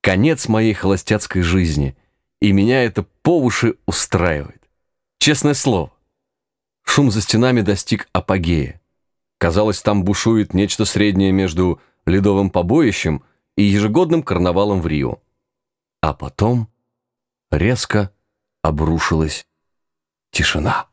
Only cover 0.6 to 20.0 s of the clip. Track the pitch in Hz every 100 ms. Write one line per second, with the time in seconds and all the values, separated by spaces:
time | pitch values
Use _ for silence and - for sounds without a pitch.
0.6 | 113 101 95 98 - 107 - 92 85 95
1.6 | 85 73 69 - _ _ _ _ 104 98
2.6 | 107 131 120 107 90 _ - 170 123 -
3.6 | 117 - - - - 92 87 76 69 _
4.6 | _ _ _ _ _ _ - 147 147 139
5.6 | 139 98 73 _ _ _ _ _ _ _
6.6 | _ _ - - 139 104 - 110 127 123
7.6 | 104 101 - 107 - 92 - 95 85 82
8.6 | 65 - _ _ _ _ _ _ 85 85
9.6 | 107 98 - 101 92 101 113 113 98 92
10.6 | 101 - 104 95 104 95 98 95 95 80
11.6 | 92 82 _ _ - 95 101 98 98 90
12.6 | 87 143 131 95 85 73 _ _ _ -
13.6 | 104 101 107 120 175 165 135 87 90 87
14.6 | 104 95 80 76 64 - _ _ _ _
15.6 | _ _ _ _ 80 - 69 - 107 123
16.6 | 110 _ _ _ _ _ _ _ _ 71
17.6 | 98 123 - 107 98 _ _ _ _ _
18.6 | 80 76 78 82 - 80 78 - - _
19.6 | _ _ _ _